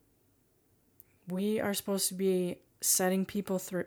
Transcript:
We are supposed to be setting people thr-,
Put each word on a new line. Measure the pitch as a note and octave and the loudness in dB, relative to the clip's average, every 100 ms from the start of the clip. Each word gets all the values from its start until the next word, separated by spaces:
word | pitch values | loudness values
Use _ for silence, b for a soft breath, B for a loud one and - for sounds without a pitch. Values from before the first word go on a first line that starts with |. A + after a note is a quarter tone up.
| b _ _ _ _ _ _ _ _ - - _ - | b _ _ _ _ _ _ _ _ -20 -20 _ -8
We | F#3 G#3 G#3+ | -2 0 0
are | G#3 | 0
supposed | G3+ - G3 - | -2 -2 0 0
to | |
be | F#3 F#3+ F#3 F3+ - _ _ | 0 2 2 0 -4 _ _
setting | - - F#3 F#3+ F#3 | 0 2 4 2 0
people | G#3 F#3+ F#3 | -4 -2 -4
thr-, | - F3+ | -2 -6